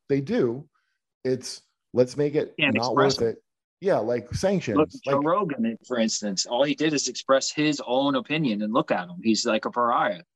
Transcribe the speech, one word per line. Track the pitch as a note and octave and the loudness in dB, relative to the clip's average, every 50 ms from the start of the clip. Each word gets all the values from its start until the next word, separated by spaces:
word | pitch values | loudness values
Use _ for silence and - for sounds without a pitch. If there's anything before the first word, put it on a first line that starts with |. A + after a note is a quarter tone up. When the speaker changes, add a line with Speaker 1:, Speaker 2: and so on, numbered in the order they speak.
| _ - | _ -2
Speaker 1:
They | C#3 C#3 | 0 0
do. | C#3 D#3+ A#3 B3 D#3 A#2 A#2 C#3 D#3 - _ _ _ _ _ _ _ _ _ _ - | 0 0 0 2 2 0 0 -4 -10 -16 _ _ _ _ _ _ _ _ _ _ -2
It's, | B2+ C3 B2+ - - - - - _ _ _ _ _ - | -2 -2 -2 -4 -10 -14 -14 -18 _ _ _ _ _ 2
let's | A#2 B2+ B2+ B2+ | 2 2 2 2
make | C#3 D3 D3 C#3 | 0 -2 0 0
it | D3+ - - - - | -2 -2 -2 -2 0
Speaker 2:
Can't | D3+ C#3 A2 | 0 2 2
Speaker 1:
not | A2 A#2 B2+ A#2 | 2 0 2 2
Speaker 2:
express | C#3 C#3+ C3+ C3+ | 4 4 4 2
Speaker 1:
worth | - | 2
Speaker 2:
them. | A#2+ A2+ | 0 -2
Speaker 1:
it. | A2 - _ _ _ _ _ _ _ _ | -2 -4 _ _ _ _ _ _ _ _
Yeah, | E3+ G3 D#3+ B2 | 0 0 2 2
like, | G#2+ A2+ B2 A#2+ - - - | 2 0 -2 -2 -4 -6 -6
sanctions. | - - F#3+ G3+ F3 - - G#2 | -2 0 0 0 0 0 2 2
Speaker 2:
Look | D3 D#3 - - | 2 2 2 -2
at | C4 - | -6 -4
Joe | C3 C#3 | -2 0
Speaker 1:
Like | C#3 D3 | 0 2
Speaker 2:
Rogan, | D#3+ F3+ G#3 G3+ D#3+ C#3 - A2+ A2+ A2 - - | 2 2 0 0 -2 -2 -2 -2 -2 -4 -6 -8
for | - B2+ A#2 | -4 -2 0
instance. | A2+ A2 - - G#2 G#2 F#2+ - - | 0 0 -2 -4 -4 -4 -4 -4 -4
All | - A#2+ B2 C#3+ | -2 0 2 2
he | D3+ C3+ | 2 2
did | - D3+ D#3+ D3+ | 0 0 0 0
is | C3+ - B2+ | 0 -2 -4
express | A#2 - - - C3+ C3 - - | -6 -6 0 2 2 2 2 0
his | - D3+ D3+ D3+ C#3+ C3 - | -2 0 0 0 0 -2 -2
own | A#2+ B2 C3+ C#3 C#3+ C3+ | -2 0 2 2 2 0
opinion, | B2+ A2+ - D3 D#3+ D#3+ B2 G#2 G#2 G#2+ | -2 -2 -2 -2 -2 0 0 0 -2 -2
and | G#2+ A2 | 0 0
look | C#3+ D#3 - A#2+ | 0 0 0 -2
at | F#2 F2 F2 | -2 -2 -6
him. | F2 F2+ | -12 -4
He's | - A2+ G#2+ G2+ - | 0 0 0 2 0
like | A#2+ G#2+ G#2+ - | 0 -2 0 -2
a | A#2 - | -4 -2
pariah. | A#2+ A#2+ A#2 B2 D3+ D#3 A#2 F#2 E2 - _ _ | 0 0 0 2 0 0 0 -2 -6 -10 _ _